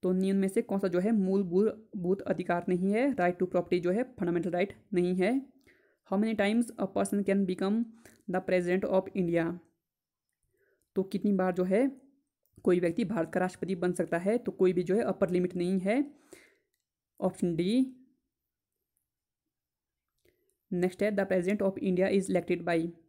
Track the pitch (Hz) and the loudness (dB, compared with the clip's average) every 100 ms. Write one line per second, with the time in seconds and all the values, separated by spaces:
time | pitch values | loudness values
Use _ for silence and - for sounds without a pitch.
0 | 185 185 190 196 190 196 233 196 196 180 | 0 2 2 2 2 0 -2 -2 0 0
1 | 190 226 190 190 190 175 214 - - 208 | 2 2 2 0 2 2 2 -2 -12 -6
2 | 175 196 - 175 175 175 170 180 190 208 | -2 -2 -2 -4 -2 -2 0 0 2 0
3 | 277 262 180 175 185 180 175 180 170 190 | 0 2 0 0 -2 -2 0 0 0 0
4 | 262 - 180 170 170 175 196 - _ 180 | -2 -4 -2 -2 -2 -2 -2 -6 _ 0
5 | 175 180 180 262 269 _ _ _ _ _ | 0 2 2 0 -4 _ _ _ _ _
6 | _ 196 220 214 202 226 233 - 190 202 | _ -2 0 2 2 2 0 -2 -4 -2
7 | 202 202 196 196 190 185 190 214 233 - | 0 0 2 2 0 0 0 0 -2 -8
8 | - - - 185 185 185 175 185 - 185 | -20 -20 -6 -4 0 0 2 0 2 0
9 | 190 - 175 170 165 175 _ _ _ _ | 0 -2 0 0 0 -4 _ _ _ _
10 | _ _ _ _ _ _ _ _ _ - | _ _ _ _ _ _ _ _ _ -6
11 | 190 196 208 196 185 180 185 208 269 262 | -4 -2 0 0 0 0 2 2 2 -2
12 | _ _ _ _ _ - - 180 170 170 | _ _ _ _ _ -4 2 2 2 0
13 | 208 208 165 196 180 - 175 185 180 180 | -2 -2 -2 -2 -2 -4 -6 -2 -2 -2
14 | 165 170 185 233 - 180 185 180 170 190 | -2 0 0 -2 -2 2 2 2 0 0
15 | - 185 190 180 180 180 175 190 185 233 | 0 0 0 2 0 -2 -2 0 0 0
16 | 285 - _ - - _ _ _ _ _ | -2 -6 _ -20 -20 _ _ _ _ _
17 | _ _ 190 - 180 165 180 240 262 - | _ _ -6 -2 -2 0 0 2 0 -4
18 | - _ _ _ _ _ _ _ _ _ | -20 _ _ _ _ _ _ _ _ _
19 | _ _ _ _ _ _ _ _ _ _ | _ _ _ _ _ _ _ _ _ _
20 | _ _ _ _ _ _ _ 180 180 - | _ _ _ _ _ _ _ -2 -2 0
21 | 208 202 190 185 175 208 196 196 190 180 | -2 0 0 0 0 0 -2 -2 -2 0
22 | 190 202 190 180 170 180 170 170 170 170 | 2 2 2 -2 0 -4 0 -2 -2 -8